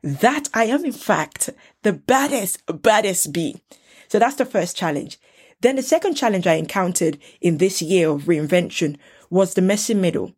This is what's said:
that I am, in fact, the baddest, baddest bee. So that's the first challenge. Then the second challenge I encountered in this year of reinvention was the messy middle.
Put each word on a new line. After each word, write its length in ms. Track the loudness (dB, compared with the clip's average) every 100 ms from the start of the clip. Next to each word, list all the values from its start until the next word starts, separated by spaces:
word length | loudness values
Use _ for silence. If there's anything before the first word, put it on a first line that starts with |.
that 460 | -6 2 2 2 -4
I 140 | 0 2
am, 180 | 0
in 80 | -2
fact, 600 | -6 -2 0 -2 -6 -8 -8 -20 _
the 100 | -2
baddest, 680 | -2 2 2 2 0 -2 -6 -8 2
baddest 500 | 4 4 2 -2 -2
bee. 300 | -2 -4 -6 _ -20 _ -20 _
So 100 | 2
that's 180 | 2 2
the 100 | -2
first 300 | 0 -2 -4
challenge. 440 | -4 -4 -6 -16 _ _ _ _
Then 140 | -4 -4
the 80 |
second 320 | 0 0 0 -2
challenge 300 | -2 0 0
I 100 | -2
encountered 640 | -2 -4 -2 0 -2 -4 -16 _
in 180 | -2 2
this 240 | 0 0
year 280 | 0 2 2
of 140 | 0
reinvention 760 | 0 0 2 0 0 -2 -4 -4 -18 -20 _
was 240 | 0 2
the 80 | 2
messy 320 | 2 2 0
middle. 400 | 2 2 0 -6